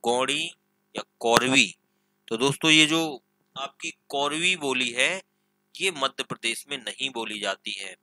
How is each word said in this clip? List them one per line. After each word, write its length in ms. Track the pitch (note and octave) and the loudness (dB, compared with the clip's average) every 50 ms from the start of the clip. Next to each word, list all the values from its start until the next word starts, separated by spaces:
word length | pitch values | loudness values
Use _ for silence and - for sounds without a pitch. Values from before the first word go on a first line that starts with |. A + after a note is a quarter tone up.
| - | 0
गौड़ी, 500 | A#2 A#2+ B2 C3 C3 C#3+ D3+ D#3+ E3+ - _ _ _ _ _ _ _ _ | 0 0 0 0 -2 -2 -4 -6 -8 -10 _ _ _ _ _ _ _ _
या 60 | G#2+ - _ _ _ | -14 -14 _ _ _
कौरवी? 560 | - A#2 A#2 A2+ A#2 C3 C3 C#3 A#2 F#2 - _ _ _ _ _ _ _ _ _ _ - | 2 6 6 6 6 6 4 4 4 2 0 _ _ _ _ _ _ _ _ _ _ -6
तो 80 | A#2 | -2
दोस्तों, 340 | A2 B2+ C#3 C#3+ - - D#3+ | 0 0 0 0 2 4 4
ये 160 | D#3 D#3 D#3 | 6 6 6
जो 360 | D3 D#3 D#3+ E3 D#3+ C#3+ A#2+ _ _ _ _ _ _ _ B2+ | 4 4 0 0 -2 -6 -10 _ _ _ _ _ _ _ -12
आपकी 360 | C3+ C#3 _ _ - E3 - _ _ _ | -12 -12 _ _ -12 -12 -12 _ _ _
कौरवी 480 | - C#3 C#3+ C#3+ D3 D#3+ E3+ F#3 F#3 | -4 -2 -2 0 -2 0 0 0 0
बोली 340 | F3 D3 C#3 C3 B2+ B2+ A#2+ | 0 0 -2 0 0 -2 -2
है, 320 | A#2 B2 C3 D3+ F3+ F#3+ - _ _ _ _ _ _ _ _ _ _ - | 0 0 0 0 0 -4 -8 _ _ _ _ _ _ _ _ _ _ -4
ये 100 | F3 F#3+ | -4 -4
मध्य 320 | F3 C#3+ C3+ C3+ - - | -2 -2 -4 -4 -2 -6
प्रदेश 420 | C3 _ B2+ - - A#2 A2+ - - _ | -8 _ -8 -6 -4 -4 -4 -4 -8 _
में 80 | C#3+ C3+ | -12 -10
नहीं 320 | A2+ G#2 G2+ - C3 C#3 | -10 -12 -10 -8 -8 -8
बोली 300 | B2+ A#2+ A2+ G#2+ G#2+ G#2 | -6 -6 -8 -6 -8 -6
जाती 320 | G2+ G2 G2 - _ G#2+ | -4 -6 -6 -6 _ -14
है। 240 | G#2 G2 G2 F#2+ F#2 _ | -12 -12 -14 -16 -16 _